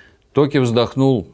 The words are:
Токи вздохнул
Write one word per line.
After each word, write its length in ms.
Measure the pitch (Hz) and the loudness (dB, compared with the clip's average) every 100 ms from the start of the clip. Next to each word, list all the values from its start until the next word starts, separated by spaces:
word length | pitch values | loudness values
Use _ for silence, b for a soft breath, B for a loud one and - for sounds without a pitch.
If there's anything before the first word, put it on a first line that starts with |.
| B B _ | B B _
Токи 240 | - 143 143 | -2 0 0
вздохнул 680 | 123 113 113 135 135 123 87 | 0 0 -2 0 0 0 -4